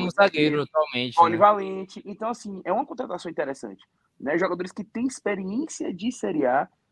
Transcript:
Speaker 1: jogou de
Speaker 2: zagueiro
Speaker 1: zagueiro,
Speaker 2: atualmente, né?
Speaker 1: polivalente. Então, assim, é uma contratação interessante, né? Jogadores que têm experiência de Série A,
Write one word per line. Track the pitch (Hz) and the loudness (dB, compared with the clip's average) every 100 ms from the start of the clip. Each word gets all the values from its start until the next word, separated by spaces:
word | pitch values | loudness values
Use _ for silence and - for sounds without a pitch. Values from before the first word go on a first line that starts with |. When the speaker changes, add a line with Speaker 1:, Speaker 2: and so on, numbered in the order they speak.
| 175 | 0
Speaker 1:
jogou | |
de | 202 | 4
Speaker 2:
zagueiro | 202 156 151 147 | 4 6 2 2
Speaker 1:
zagueiro, | |
Speaker 2:
atualmente, | 135 156 151 123 123 143 | 0 0 0 0 0 6
né? | |
Speaker 1:
polivalente. | 170 170 208 208 196 190 190 - 196 | 6 8 6 6 -2 -8 -10 -12 -12
Então, | 196 220 | -8 -6
assim, | 226 208 190 | -6 -10 -8
é | 165 | -2
uma | 208 294 | -2 -2
contratação | 254 - 180 170 | -6 -8 -8 -8
interessante, | 156 139 139 107 95 _ _ _ - | -4 -4 -4 -10 -14 _ _ _ -10
né? | 135 165 | -2 0
Jogadores | 185 175 185 | 0 -2 -6
que | - 190 | -8 -10
têm | 226 262 | -4 -4
experiência | - 208 196 190 226 320 - 294 | -4 -4 -4 -4 -6 -6 -6 -8
de | 175 226 | -6 -6
Série | - 202 156 127 | -4 -4 0 2
A, | 135 - _ _ | 2 0 _ _